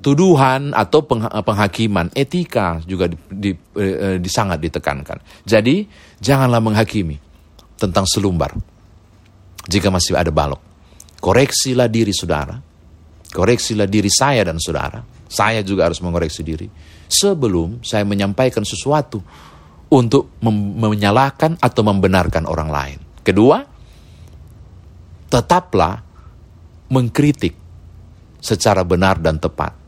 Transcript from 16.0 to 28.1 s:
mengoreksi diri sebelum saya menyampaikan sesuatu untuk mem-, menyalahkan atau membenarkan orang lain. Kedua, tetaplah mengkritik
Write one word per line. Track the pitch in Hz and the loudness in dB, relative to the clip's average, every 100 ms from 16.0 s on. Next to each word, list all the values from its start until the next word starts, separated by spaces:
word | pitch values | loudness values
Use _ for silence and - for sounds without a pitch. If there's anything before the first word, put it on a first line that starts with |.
mengoreksi | 87 82 80 - | -4 -2 -4 -6
diri | 78 78 95 - - - - | -8 -8 -10 -18 -20 -20 -4
sebelum | - 196 185 123 90 82 117 | 0 0 0 0 0 -2 -6
saya | - 107 101 | -6 -2 -2
menyampaikan | 101 98 98 131 117 | 0 -2 0 0 0
sesuatu | 104 98 - 151 139 107 87 - - - - - - | -6 -6 -2 -2 -2 -8 -14 -20 -20 -20 -20 -20 2
untuk | 139 120 135 - - | 4 4 2 0 -4
mem-, | 113 107 101 101 | 0 0 -2 -2
menyalahkan | 110 104 101 107 139 - 160 165 | -2 0 2 4 2 0 -2 0
atau | 123 - | -2 2
membenarkan | 107 98 95 92 82 82 80 | 2 2 2 2 2 -2 -4
orang | 80 78 | -4 -4
lain. | 73 69 - - - | -4 -6 -12 -20 -8
Kedua, | - 95 117 185 285 - - - - - - - - - - - - - - - - | -2 4 6 4 0 -18 -20 -20 -20 -20 -20 -20 -20 -20 -20 -20 -20 -20 -20 -20 -2
tetaplah | - - 175 180 101 85 101 - - - - - - - - - | -2 2 0 2 0 0 -2 -14 -20 -20 -20 -20 -20 -20 -20 -2
mengkritik | 131 123 - 147 143 90 - - - - - - | 0 0 2 2 2 -4 -6 -20 -20 -20 -20 -20